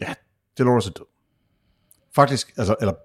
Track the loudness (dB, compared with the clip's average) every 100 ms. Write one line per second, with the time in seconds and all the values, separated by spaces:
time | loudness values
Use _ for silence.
0 | -12 -12 _ _ _ -2 2 2 0 -8
1 | -18 _ _ _ _ _ _ _ _ _
2 | _ 2 2 2 -6 -4 -2 0 -2 -4